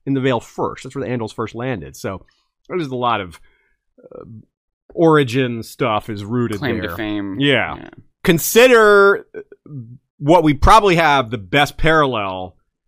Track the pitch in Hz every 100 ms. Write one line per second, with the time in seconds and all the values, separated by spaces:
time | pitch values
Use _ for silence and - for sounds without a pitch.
0 | 135 135 131 117 - - 120 - 131 139
1 | 107 123 110 - 110 113 127 107 69 -
2 | 110 92 _ _ _ _ - 175 143 127
3 | 120 107 92 - _ _ _ _ _ _
4 | - - - 110 - _ _ _ _ -
5 | 165 151 131 131 127 117 107 - 127 104
6 | - 104 101 123 117 101 120 113 104 -
7 | 107 104 101 101 143 123 85 71 50 -
8 | - _ - 165 - 226 254 233 214 202
9 | 202 - - 165 - - 151 143 113 123
10 | _ - 143 175 156 143 190 220 202 170
11 | 160 139 117 117 92 143 143 - 156 160
12 | 139 113 98 92 92 _ _ _